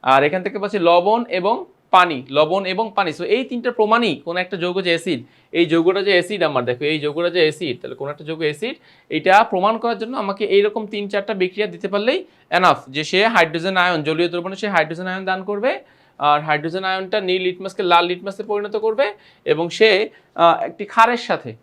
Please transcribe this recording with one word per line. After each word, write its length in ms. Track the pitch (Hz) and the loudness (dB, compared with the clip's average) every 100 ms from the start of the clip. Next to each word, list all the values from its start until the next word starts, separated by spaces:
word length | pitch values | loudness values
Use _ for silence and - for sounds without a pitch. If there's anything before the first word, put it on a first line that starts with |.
| 127 | 6
আর 80 | 135 143 | 4 4
এখান 140 | 185 180 | 0 -4
থেকে 120 | 208 | -6
পাচ্ছি 180 | 196 202 170 | -4 0 4
লবণ 320 | 175 180 233 233 185 | 4 4 0 0 -2
এবং 160 | 185 254 359 _ _ 185 | 0 -2 -6 _ _ 6
পানি, 220 | 175 143 131 139 | 6 0 -2 2
লবণ 260 | 156 185 190 | 2 0 -2
এবং 120 | 185 220 202 | -4 -2 -2
পানি। 140 | 185 143 | -2 -4
So 40 | 175 220 | -2 -2
এই 80 | 262 | -2
তিনটা 180 | 240 240 240 | -6 -6 0
প্রমাণই 340 | 214 226 233 139 - | 2 4 2 -2 -6
কোনো 100 | 175 | -6
একটা 120 | 180 190 | -6 -4
যৌগ 120 | 175 180 180 | -4 -2 0
যে 40 | |
অ্যাসিড, 260 | 165 165 139 123 _ _ 165 | -2 -2 -6 -8 _ _ 0
এই 60 | 170 | 2
যৌগটা 300 | 165 165 190 196 | 4 2 2 2
যে 40 | 180 | 2
অ্যাসিড 240 | 175 208 160 | 0 -2 0
আমার, 140 | 135 120 | 0 -2
দেখো 140 | 123 147 | -2 -2
এই 60 | 156 147 | -2 -2
যৌগটা 240 | 147 175 175 | -2 -2 2
যে 60 | 156 | 0
অ্যাসিড, 300 | 151 165 123 | 0 -8 -8
তাহলে 140 | 131 127 | -10 -10
কোনো 80 | 139 | -10
একটা 100 | 147 151 | -10 -10
যৌগ 100 | 160 156 | -4 -4
অ্যাসিড, 280 | 151 226 320 _ _ _ 156 | -4 -8 -10 _ _ _ -4
এটা 160 | 165 190 233 | 4 4 4
প্রমাণ 220 | 190 196 226 | 0 0 0
করার 160 | 233 214 | -4 -4
জন্য 120 | 220 254 | -6 -6
আমাকে 200 | 202 196 220 196 | -6 -4 2 2
এইরকম 280 | 208 220 208 | 2 -2 -8
তিন 100 | 208 202 | -8 -4
চারটা 220 | 202 196 202 | -6 -4 -4
বিক্রিয়া 260 | 185 185 208 | -4 -2 -6
দিতে 140 | 170 190 | -6 -6
পারলেই 260 | 202 214 349 - _ _ 165 | -2 -2 -2 -6 _ _ 2
এনাফ 220 | 180 139 - 139 | 2 2 -2 -8
যে 60 | 151 | -2
সে 80 | 180 220 220 | 2 2 4
হাইড্রোজেন 400 | 165 165 175 185 | 2 0 -2 0
আয়ন, 160 | 180 170 151 | 2 0 -2
জলীয় 220 | 160 175 | 0 -2
দ্রবণে 240 | 175 175 190 | -2 -8 -6
সে 60 | 208 185 | -2 0
হাইড্রোজেন 320 | 156 165 185 | 0 -4 -8
আয়ন 120 | 185 190 | -6 -4
দান 120 | 185 190 | -6 -4
করবে, 220 | 202 240 392 - _ _ _ 143 | -4 -2 -4 -10 _ _ _ 2
আর 100 | 147 156 | 2 2
হাইড্রোজেন 380 | 151 160 175 190 | -2 -2 -4 -4
আয়নটা 280 | 190 190 214 185 | -4 -2 -4 0
নীল 140 | 185 185 | -2 -2
লিটমাসকে 360 | 180 190 185 185 | -4 -10 -6 4
লাল 120 | 175 175 | 4 4
লিটমাসে 320 | 180 190 196 214 | -2 -8 -12 -6
পরিণত 240 | 208 208 208 220 | -4 -4 -4 -2
করবে, 200 | 220 294 403 _ _ - | 0 -2 -2 _ _ -2
এবং 140 | 151 170 - | -2 -2 2
সে, 120 | 220 196 220 - _ - | 4 4 0 -8 _ 2
আহ, 120 | 170 - 139 | 4 4 -2
একটি 140 | 175 202 | -8 -4
ক্ষারের 280 | - 226 240 - | 4 4 2 -2
সাথে 220 | 165 123 110 | -4 -4 -16